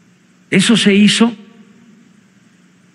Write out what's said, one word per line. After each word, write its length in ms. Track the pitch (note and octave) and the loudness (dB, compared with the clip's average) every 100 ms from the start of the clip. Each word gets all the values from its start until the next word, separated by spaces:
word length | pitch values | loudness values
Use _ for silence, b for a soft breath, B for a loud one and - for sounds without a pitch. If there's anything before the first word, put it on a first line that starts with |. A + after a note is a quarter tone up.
| _ _ _ _ _ | _ _ _ _ _
Eso 260 | G3 F#3 A3 | -2 0 0
se 200 | G3+ G3+ | 0 2
hizo 400 | G#3 - A#3 - - - - _ _ _ _ _ _ _ _ _ _ _ _ | 0 0 -2 -4 -18 -20 -20 _ _ _ _ _ _ _ _ _ _ _ _